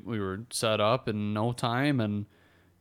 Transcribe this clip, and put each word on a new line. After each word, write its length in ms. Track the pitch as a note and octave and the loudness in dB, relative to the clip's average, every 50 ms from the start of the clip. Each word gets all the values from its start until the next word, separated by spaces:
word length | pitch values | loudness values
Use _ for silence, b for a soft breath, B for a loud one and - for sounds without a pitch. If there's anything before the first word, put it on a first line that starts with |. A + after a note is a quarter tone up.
| - | -6
we 140 | - A#2 G#2+ | -6 -6 -4
were 200 | G2+ F#2+ F#2+ G2 A2+ - | -4 -4 -4 -6 -8 -8
set 300 | - - - A2+ A2 G#2+ | -6 -2 0 2 2 4
up 280 | G#2 G#2+ A#2+ C3 - - | 4 4 4 2 0 -4
in 240 | G#2+ G#2+ G#2 G#2 G#2 | -4 -2 -2 -2 0
no 200 | G#2+ G#2+ A#2+ A#2+ | 0 0 0 -2
time 480 | A#2+ - A#2+ A#2 B2 C#3 D3 D3 B2+ | -2 -2 -2 0 2 2 2 2 2
and 260 | A2+ G#2 G#2 G#2 G2+ b b b b b b b b b b b | 2 0 0 -2 -4 b b b b b b b b b b b